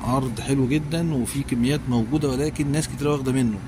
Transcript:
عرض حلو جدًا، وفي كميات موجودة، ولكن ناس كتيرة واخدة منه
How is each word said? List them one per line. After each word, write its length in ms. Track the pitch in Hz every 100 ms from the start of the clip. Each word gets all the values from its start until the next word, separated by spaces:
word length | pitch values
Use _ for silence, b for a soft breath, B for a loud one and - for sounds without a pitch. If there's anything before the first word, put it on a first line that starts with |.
عرض 360 | 113 131 131 110
حلو 280 | - 139 127
جدًا، 460 | 151 151 165 170
وفي 280 | 143 113 139
كميات 380 | 139 123 123 147 120
موجودة، 400 | 120 110 151 147
ولكن 440 | 127 151 147 143
ناس 160 | 147 151
كتيرة 240 | 127 143
واخدة 200 | 147 131
منه 260 | 131 120 101